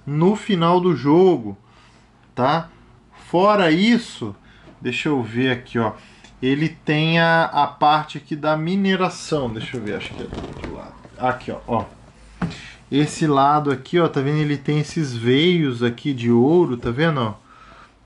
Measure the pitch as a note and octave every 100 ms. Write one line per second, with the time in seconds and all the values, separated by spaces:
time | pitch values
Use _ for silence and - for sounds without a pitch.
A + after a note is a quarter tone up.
0 | - D3 F3 G#3 - F#3+ E3 F3+ F3+ D3
1 | C#3 D#3+ F#3+ D3+ G#2+ G2 _ - - -
2 | _ _ _ - B2+ D#3+ E3+ - - -
3 | _ - - E3 G3 G#3 E3+ D#3 G#3+ A#3
4 | - - G#2+ G2 - - - - B2 A#2+
5 | D#3 C#3+ A2+ A#2 C3 B2 - B2 A2 -
6 | - - - - B2+ C#3+ D#3+ - - D3+
7 | D#3+ E3+ E3 E3 E3 D3 C#3+ - D3+ D3+
8 | D3 D3+ - D3+ D3+ D#3 D#3+ G3 G3 F#3+
9 | F3+ - - D3+ B2 A2 - B2 G#2 F2
10 | - - - - - - - - - -
11 | - - B2+ B2 - G2+ - G#2+ G2 -
12 | - - - - - - - - - C3+
13 | D3+ - D#3+ C#3 C#3 D3+ C#3+ C3+ - F3
14 | D#3+ D3+ C3+ D3+ D3 C#3+ C#3+ D3+ D3 -
15 | D3 A#2+ A#2 C3 E3+ F3 D3 A#2+ A#2+ A#2
16 | D3+ C3 A#2+ A#2 C3 F3 D3 A#2+ A#2+ A#2+
17 | E3 D3 A2+ G2+ _ - - - - _